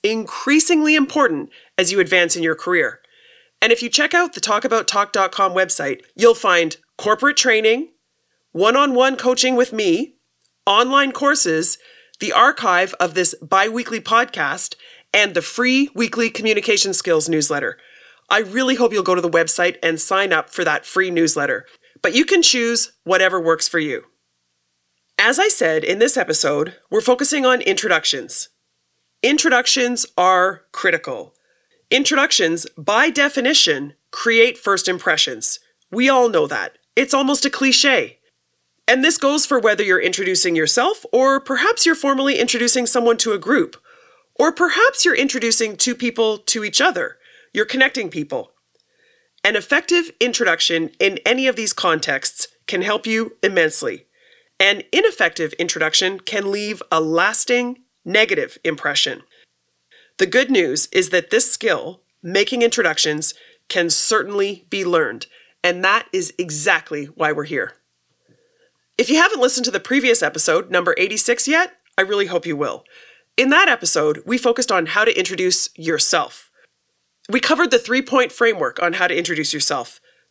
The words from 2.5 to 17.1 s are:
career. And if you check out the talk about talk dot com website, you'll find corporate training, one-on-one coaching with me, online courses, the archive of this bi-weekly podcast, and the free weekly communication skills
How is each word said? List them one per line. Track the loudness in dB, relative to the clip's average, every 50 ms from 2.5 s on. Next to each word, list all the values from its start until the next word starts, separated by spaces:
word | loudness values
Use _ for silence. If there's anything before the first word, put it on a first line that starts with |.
| -4
career. | -4 -4 -2 0 0 -2 -2 -6 -12 _ _ _ _ _ -20 _ _ _ _ _ _
And | 0 2 2
if | 0
you | -2 -2
check | -2 0 0 2 2
out | 0 0 -2 -4
the | -4
talk | -2 -2 0 0 0
about | 0 -2 -2 -2
talk | 0 0 0 0 0
dot | 0 0 0 0 0
com | 0 -2 0 0
website, | 0 0 0 -2 -2 -4 -6 -6 -8 -12 _ _
you'll | 4 4 4 4
find | 4 2 2 2 2 2 -2 -4 -10 _ _ _
corporate | -4 -2 -2 0 2 0 0 2
training, | 2 2 2 2 2 2 2 2 0 -2 -8 _ _ _ _ _ _ _ _ _ _ _ _ -2
one-on-one | 0 2 4 4 4 2 2 2 2 2 2 0
coaching | 0 -2 0 0 2 0 0 2
with | 0 0 0 -2
me, | -2 0 0 0 0 -2 -6 _ _ _ _ _ _ _ _ _ _ _
online | 0 2 2 2 2 2 2 2 0
courses, | -2 -2 0 0 2 2 0 0 0 -2 -2 -4 -4 -6 -12 -20 -20 -20 _ _ -14 -10
the | -6 0
archive | 2 4 4 4 2 0 0 0 2 2 0 0 -2 -2
of | -4 -2 0
this | 0 0 0 -2 -6
bi-weekly | -4 0 2 2 2 0 -2 -6 -6 -6 -8 -8
podcast, | -2 0 2 2 0 0 -4 -6 -4 -4 -4 -6 -8 -8 -10 -14 -20 -20 -20 -20 _ _
and | 0 2 2 0 0
the | -4
free | -4 -4 -4 -2 0 2 2 2 0 0 -2
weekly | -4 -4 -2 -2 -2 -2 -2
communication | -2 -2 -2 0 0 0 0 0 2 2 2 0 0
skills | 0 0 2